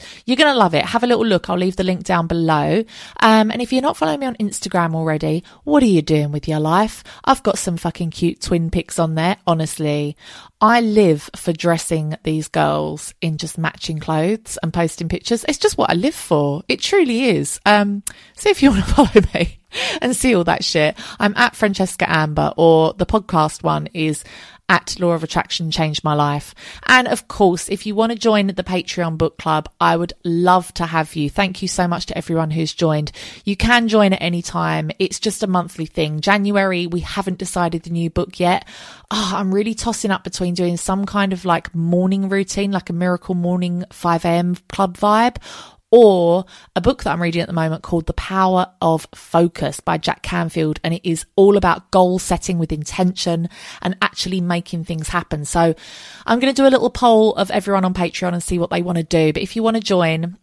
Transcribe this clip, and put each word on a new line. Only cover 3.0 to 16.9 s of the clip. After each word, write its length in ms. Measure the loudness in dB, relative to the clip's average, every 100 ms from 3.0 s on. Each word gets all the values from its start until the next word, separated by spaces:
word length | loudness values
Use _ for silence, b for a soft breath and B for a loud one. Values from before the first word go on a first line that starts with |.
| B B
Um, 300 | 4 4 4
and 100 | -2
if 100 | -2
you're 120 | 0
not 160 | 0 -2
following 220 | -2 -2
me 60 | -4
on 100 | -4
Instagram 580 | -6 -6 -4 0 0
already, 500 | -2 -2 -2 0 -2 -6 B
what 180 | 2 4
are 40 | 6
you 140 | 4
doing 320 | 4 0 0
with 160 | -4 -4
your 120 | -2
life? 440 | 2 2 2 -4 -20 B 0
I've 160 | 0
got 160 | 0 -2
some 180 | -4 -4
fucking 360 | -6 -6 -8
cute 280 | -2 -2 -2
twin 300 | -2 -2 0
pics 280 | -4 -4 -2
on 160 | -2
there. 220 | 0 0 -2 -2
Honestly, 720 | 0 -2 -4 -2 -2 -4 -8 B B B 0
I 220 | 4 4
live 480 | 4 4 4 4 -2 -8
for 160 | -6
dressing 640 | -2 0 0 0 -4 -4 -6
these 260 | -4 -4 -4
girls 640 | -2 0 0 -4 -8 -12 -6
in 160 | -6 -6
just 220 | -8 -6
matching 400 | -6 -6 -10 -8
clothes 580 | -4 -2 0 -2 -6 -8
and 100 | -4
posting 380 | -2 -2 -2 -6
pictures. 340 | -6 -4 -2 -2
It's 120 | 0
just 180 | 0 0
what 140 | 0
I 40 |
live 200 | 2 0
for. 480 | -4 0 0 0 -2 -4
It 140 | -4
truly 440 | 2